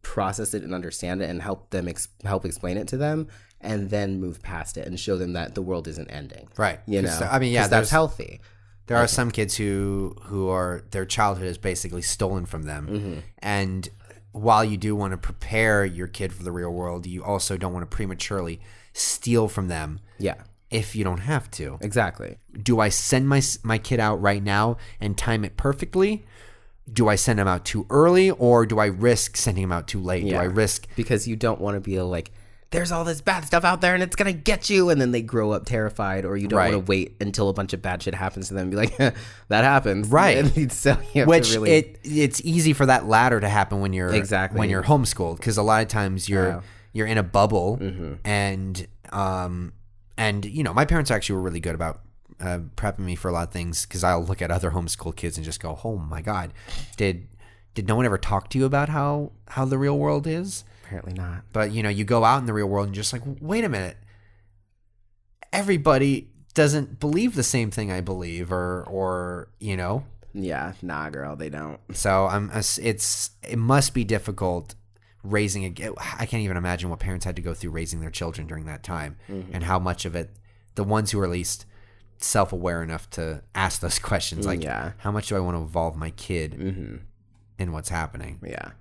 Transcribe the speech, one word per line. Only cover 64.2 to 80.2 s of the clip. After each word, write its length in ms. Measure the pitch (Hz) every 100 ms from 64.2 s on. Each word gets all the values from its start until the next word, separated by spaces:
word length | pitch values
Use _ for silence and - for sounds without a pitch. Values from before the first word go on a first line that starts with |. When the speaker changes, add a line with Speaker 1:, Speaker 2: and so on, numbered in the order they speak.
| - _ _ _ _ _ _ _ _ _ _ _ -
Speaker 2:
Everybody 800 | 190 202 180 147 135 139 135 - - -
doesn't 460 | - 147 151 135 -
believe 360 | 147 165 240 190
the 80 |
same 280 | 120 127 110
thing 200 | 104 104
I 100 | 92
believe," 500 | 90 92 87 85 87
or, 320 | 92 90 90 -
or, 600 | 95 92 90 90 87 - -
you 160 | 107 95
know? 280 | 90 120 139 - -
Speaker 1:
Yeah, 400 | 101 92 71 82 90
nah, 280 | 90 76 76
girl, 260 | 71 71 73
they 140 | 78
don't. 300 | 73 76 - -
Speaker 2:
So 340 | - 101 95 95
I'm, 240 | 101 104
it's, 800 | 110 101 - 113 107 - - - _ -
it 100 | 117
must 360 | 113 139 135
be 100 | 127
difficult 720 | 110 107 - 98 92 87 76 - _ _ _ _
raising 420 | 98 104 104 98 95
a, 260 | 87 110 - - -
I 80 | 113
can't 180 | 117
even 120 | 101 90
imagine 340 | 87 87 87
what 100 | 82
parents 260 | 98 90 92
had 100 | 87
to 60 |
go 120 | 85
through 180 | 80 87
raising 280 | 80 82 82
their 100 | 80
children 360 | - 85 78 78
during 180 | 78 78
that 180 | 73
time, 340 | - 85 73 73 -
Speaker 1:
Mm-hmm. 220 | 98 92
Speaker 2:
and 100 | 92
how 160 | 85 92
much 260 | 90 85 92
of 100 |
it, 140 | 85